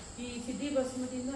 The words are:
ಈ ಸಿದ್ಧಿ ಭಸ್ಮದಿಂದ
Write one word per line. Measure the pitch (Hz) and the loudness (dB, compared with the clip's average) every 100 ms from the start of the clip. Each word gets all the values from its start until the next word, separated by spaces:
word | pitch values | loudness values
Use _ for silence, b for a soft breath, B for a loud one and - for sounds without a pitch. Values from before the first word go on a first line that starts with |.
| - - | -10 -6
ಈ | 247 240 - | -4 -4 -2
ಸಿದ್ಧಿ | 196 285 269 | -2 2 4
ಭಸ್ಮದಿಂದ | 254 254 254 254 254 | 4 2 -2 0 0